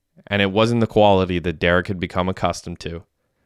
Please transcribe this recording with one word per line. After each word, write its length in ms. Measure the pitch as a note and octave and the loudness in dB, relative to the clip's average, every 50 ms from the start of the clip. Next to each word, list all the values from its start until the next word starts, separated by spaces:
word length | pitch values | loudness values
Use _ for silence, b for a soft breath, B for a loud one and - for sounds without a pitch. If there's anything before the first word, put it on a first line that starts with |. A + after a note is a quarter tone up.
| _ _ _ _ - - | _ _ _ _ -10 -4
and 140 | G2+ G2+ | -2 0
it 100 | G2+ G2 | 0 0
wasn't 300 | F#2+ G#2 A2 A#2 A#2+ A#2 | 2 2 2 2 2 0
the 60 | A2+ G#2+ | 0 0
quality 520 | - A2 G#2 G#2 G2+ F#2+ F#2 F2 F#2 F2 | 2 4 6 6 6 4 2 0 -2 -2
that 200 | D#2+ F2+ E2+ D2+ | -4 -4 -4 -2
Derek 280 | - F2 F2 F2+ F2+ - | 0 2 2 2 0 -2
had 120 | G#2 F2 | -6 -8
become 280 | F2 F2 - F#2+ F2+ F#2 | -8 -6 -4 -4 -4 -4
accustomed 520 | F#2 - - F2 F2 - - F2+ F2 - | -4 -2 -4 -4 -4 -4 -10 -14 -14 -12
to. 220 | - F2 E2+ E2 - _ _ _ _ _ _ _ _ | -12 -12 -12 -12 -16 _ _ _ _ _ _ _ _